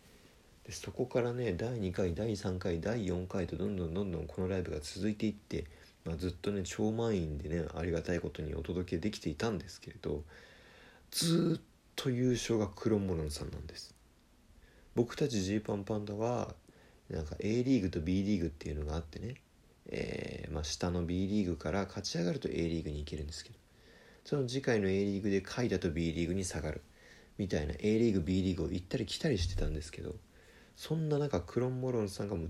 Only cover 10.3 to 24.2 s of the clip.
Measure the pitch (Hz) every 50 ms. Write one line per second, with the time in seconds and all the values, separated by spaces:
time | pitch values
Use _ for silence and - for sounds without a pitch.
10.3 | - - - - - - - - - - - - - - - - - - 165 165
11.3 | 165 175 - - 165 - - - - - _ - - - - 135 123 123 127 127
12.3 | 123 117 - - 117 110 107 104 - - - 113 110 104 98 92 90 82 78 76
13.3 | 76 - - 67 - - - - - - - - - - - - - - - _
14.3 | - - - - - - - - - - - - - - 120 120 - - 156 139
15.3 | 123 104 92 92 104 107 - - 107 101 98 - 110 104 104 104 104 104 113 120
16.3 | 123 110 98 - - - - - - - - - - - - - - 82 78 76
17.3 | - - - 104 110 123 123 131 135 120 92 92 90 87 78 82 90 95 98 101
18.3 | 107 87 82 80 - - - - 73 73 76 76 76 82 82 - - 82 87 117
19.3 | 135 - - _ _ - - - - _ - - - - - - - - - -
20.3 | - - - 65 78 76 76 - - - - 87 87 87 85 82 90 92 98 95
21.3 | 104 107 98 87 85 76 - 82 87 101 95 - - 104 - - - 165 170 175
22.3 | 165 135 - - - - 85 82 82 82 73 76 76 73 73 - - 82 73 76
23.3 | 78 - - - - - - - - - - - - - - - - -